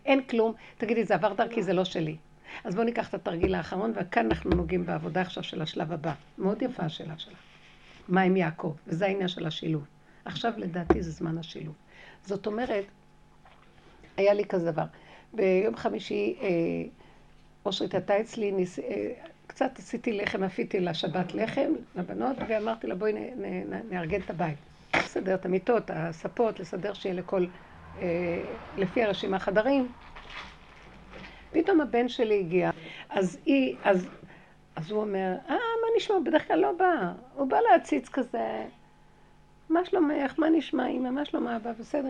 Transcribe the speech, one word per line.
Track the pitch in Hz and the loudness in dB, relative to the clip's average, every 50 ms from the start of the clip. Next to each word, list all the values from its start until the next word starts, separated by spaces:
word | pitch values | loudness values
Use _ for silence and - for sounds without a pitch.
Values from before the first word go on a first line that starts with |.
| - | 2
אין | 277 269 269 262 | 4 4 4 4
כלום. | - - 226 220 226 220 - - - - - | 0 2 2 2 2 0 -4 -12 -20 -8 -6
תגידי, | 240 214 233 240 214 | -2 0 2 0 2
זה | 180 208 | 2 2
עבר | 170 180 208 170 | 2 2 2 2
דרכי, | - 226 226 - 233 190 | 2 0 0 0 -2 0
זה | 180 190 | 2 2
לא | 180 185 | 2 2
שלי." | 180 - 175 160 156 156 156 - - - - - - - - - | 0 0 -2 -4 -4 -4 -8 -14 -20 -20 -20 -20 -16 -16 -12 -8
אז | 220 175 | -4 0
בואו | 202 233 | 0 0
ניקח | 233 233 233 - - | 0 0 -2 -4 -4
את | - | -6
התרגיל | 185 - 208 175 165 175 185 185 | -6 -4 -4 0 0 2 2 2
האחרון, | 180 160 - - 185 208 226 220 | 0 -2 -2 -4 -2 -2 -2 -2
וכאן | 208 180 180 - 226 226 | -2 -4 0 0 2 2
אנחנו | 220 - - - 196 | 2 0 0 2 2
נוגעים | 170 180 175 160 180 180 175 | 2 2 2 0 0 -2 0
בעבודה | 165 170 160 160 175 156 185 | -2 -2 -4 -4 -2 -2 -2
עכשיו | 185 175 - - 180 | -2 -2 -4 -8 -8
של | - - 180 156 | -8 -6 -6 -6
השלב | 156 - 202 175 151 175 | -6 -4 -4 -4 -4 -4
הבא. | 165 143 165 151 - - - - - | -4 -4 -6 -6 -6 -10 -18 -10 -2
מאוד | 202 190 214 - 262 | 0 0 0 0 -2
יפה | 254 254 - 175 | -2 -2 -2 -4
השאלה | 156 - - 160 156 160 - | -4 -4 -6 -10 -10 -10 -10
שלך. | - - - - - - - - - - - - - - - - - - | -12 -16 -16 -20 -20 -20 -20 -20 -20 -20 -20 -20 -20 -20 -20 -20 -4 2
מה | 180 190 | 2 4
עם | 190 180 185 | 6 6 4
יעקב? | 190 170 160 160 - - 170 147 151 - | 4 2 0 -2 -4 -4 -6 -6 -6 -6
וזה | - 165 160 208 | -4 -2 0 2
העניין | 196 190 196 185 180 | 2 2 0 0 -2
של | 180 - 165 | -2 -4 -4
השילוב. | 160 156 - - 165 160 151 143 - - - - - - - - | -6 -6 -4 -2 -2 -2 -2 -2 -6 -16 -20 -20 -20 -20 -16 -12
עכשיו | 170 165 - - 233 226 | -10 -8 -4 -2 -2 -2
לדעתי | 220 202 180 165 180 170 165 - 220 185 | -2 -6 -4 -4 -4 0 2 2 2 2
זה | 165 | -4
זמן | 156 - 180 165 160 165 | -6 -6 -4 -4 -4 -4
השילוב. | 160 - - - 156 156 151 - - - - - - - - - - | -6 -8 -10 -10 -10 -10 -12 -14 -18 -20 -20 -20 -20 -20 -20 -20 -8
זאת | - 202 196 196 | -6 -6 -4 -4
אומרת, | 214 208 220 254 254 226 202 196 - - - - - - - - - - - - - - - - - - - - - - - - - - | -4 -2 -2 -2 0 0 -2 -2 -4 -10 -20 -20 -20 -20 -20 -20 -20 -20 -20 -20 -20 -20 -20 -20 -20 -20 -20 -20 -20 -20 -20 -20 -12 -2
היה | - 196 202 202 | 4 6 6 6
לי | 208 208 | 6 4
כזה | 196 - 185 165 170 156 | 2 0 0 2 2 0
דבר. | 165 160 156 - - - - - - - - - | 0 -2 -4 -6 -14 -20 -20 -20 -20 -20 -10 -2
ביום | 214 196 190 185 185 202 220 226 | 2 4 6 6 6 4 2 0
חמישי, | - - 226 202 220 - - 214 208 202 220 - - | 0 -2 -2 -2 -2 -4 -2 -2 0 0 0 -2 -2
אה, | - 196 175 170 165 170 - - - - - - - - - - - - - - - - - - - | 0 0 2 2 2 2 0 -2 -4 -6 -10 -16 -20 -20 -20 -20 -20 -20 -20 -20 -20 -20 -20 -6 -4
אושרית | 208 190 - - 180 - | -4 -2 -2 -2 -2 -2
הייתה | 190 185 - 202 202 | -2 0 2 2 2
אצלי, | 226 233 - 233 214 202 196 | 2 -2 -4 -4 -2 0 0
ניס-, | 196 185 180 - - | 0 0 0 -2 -6
אה, | - - - 208 202 220 247 - - - - _ _ | -6 -6 -4 -4 -4 -4 -6 -8 -14 -20 -20 _ _
קצת | - - - 269 262 262 - | -20 -2 -2 -2 -2 -2 -6
עשיתי | 185 - - - - 247 220 | -12 -8 -8 -4 -2 -2 0
לחם, | 196 208 - - 208 190 | 0 -2 -2 0 0 -2
אפיתי | 190 - - 220 185 - 196 | -2 -2 -4 -4 -2 0 0
לשבת | 180 175 165 - - 180 151 185 180 185 - | 0 0 -2 -2 -4 -2 -2 -2 -2 -2 -2
לחם, | 208 214 226 - 269 285 330 320 - - - - | -2 -2 -2 0 0 0 0 0 -2 -4 -10 -8
לבנות, | 190 180 175 196 196 233 254 277 226 - - | -8 -8 -6 -4 -2 -2 -2 -2 -2 -2 -2
ואמרתי | 226 214 208 226 226 226 - | -2 0 0 -2 -4 -4 -4
לה, | 220 220 | -6 -4
"בואי | 185 214 214 214 | -2 0 0 0
נ-, | |
נ-, | 214 208 233 247 226 196 196 185 185 196 202 196 | -2 -4 -8 -8 -8 -6 -6 -4 -6 -6 -6 -6
נ-, | 190 226 226 | -8 -8 -6
נארגן | 185 180 170 156 190 202 | -6 -4 -4 -2 -2 -4
את | 185 - | -4 -4
הבית." | 208 160 175 160 147 - - - - - - - - | -4 -2 -2 -2 -2 -6 -10 -20 -20 -20 -8 -2 -2
לסדר | - - - - - - 190 190 | 0 0 0 -4 -4 0 0 -2
את | 185 - | 0 0
המיטות, | 185 180 185 - - 240 214 - - - | 0 0 0 2 4 2 2 2 0 -4
הספות, | 160 160 170 160 - - 170 - - 240 220 214 202 | -4 -4 -4 -6 -6 -8 -8 0 0 0 0 0 -4
לסדר | 185 160 - 185 170 208 196 | -8 -8 -8 -6 -6 -6 -6
שיהיה | - - 196 185 | -4 -4 -4 -4
לכל, | 180 180 - - 190 180 180 - - - - - - - - - - | -4 -4 0 2 2 2 0 -2 -10 -18 -20 -20 -20 -18 -16 -10 -6
אה, | 180 180 165 175 180 170 170 190 196 208 - - - - - | -2 0 0 0 0 0 -2 -2 -4 -6 -8 -10 -12 -10 -2
לפי | - 190 185 - 269 226 | -2 -2 0 2 2 2
הרשימה | 208 190 - - 196 190 185 | 2 2 0 -2 -2 -2 0
חדרים. | - - 190 208 214 262 277 277 254 240 240 - - - - - - - - - - - - - - - - - - - - - - - - - - - - - - - - | 0 2 2 4 4 6 4 4 2 2 -4 -12 -18 -18 -18 -16 -16 -14 -14 -14 -14 -14 -18 -20 -20 -20 -20 -20 -20 -20 -20 -20 -20 -18 -18 -16 -16 -16 -18 -20 -20 -2 0
פתאום | 339 330 - 392 311 | 2 4 4 4 4
הבן | 294 220 196 233 247 247 | 4 4 2 2 2 2
שלי | 247 - 247 214 214 202 | 2 0 2 2 4 2
הגיע, | 190 160 175 180 170 165 165 - - - - - - - | 2 2 2 2 2 2 0 -2 -8 -14 -16 -16 -14 -4
אז | - 208 190 180 - - - | 0 2 2 2 0 -4 2
היא, | - 277 277 262 254 - - - | 4 4 4 4 2 0 0 4
אז, | 202 196 185 180 - - - - - - - - - - - - - - | 4 4 4 2 -2 -10 -16 -18 -20 -20 -20 -20 -20 -20 -20 -20 -14 -10
אז | - 156 165 | -10 -8 -2
הוא | 208 214 | -2 -2
אומר, | 214 214 196 190 190 185 185 - 277 - | 0 0 0 0 0 0 -2 -2 -4 -2
"אה, | 277 | -2
מה | 381 494 453 466 453 453 453 453 | -2 0 0 0 0 2 2 2
נשמע? | 427 - - 415 | 2 2 2 2
הוא | 381 277 | 2 2
בדרך | 233 330 302 - | 4 2 2 2
כלל | - - 320 | 4 2 4
לא | - - 359 | 4 2 2
בא." | 339 381 359 339 277 190 175 180 185 240 254 - | 4 4 4 4 4 0 -2 -4 -6 -12 -14 -4
הוא | 269 277 | -2 0
בא | 262 - - 466 466 | 2 4 4 8 8
להציץ | 370 320 320 - 302 277 - - | 8 8 6 4 0 -2 -2 -2
כזה, | - 277 247 247 - 226 226 220 220 220 220 - - - - - - - - - - - - - - - - - - - - - | -2 -2 -2 -2 -2 -4 -2 -2 -4 -6 -8 -10 -12 -18 -20 -20 -20 -20 -20 -20 -20 -20 -20 -20 -20 -20 -20 -20 -20 -20 -4 0
"מה | 320 339 370 | 2 2 2
שלומך? | 359 - 370 320 285 302 294 277 269 - - | 2 2 4 4 4 4 2 0 -2 0 2
מה | 302 320 | 2 4
נשמע, | 320 330 254 - - 262 254 254 | 4 4 2 2 0 0 0 0
אמא? | - 254 254 254 | 0 0 -2 -2
מה | 254 277 294 | -2 -2 -2
שלום | 294 - 285 240 240 | -2 -2 -2 -2 0
אבא?" | 233 226 214 240 233 | -2 -4 -4 -6 -8
בסדר, | 226 226 - - 294 269 262 | -8 -8 -4 -2 -2 0 -2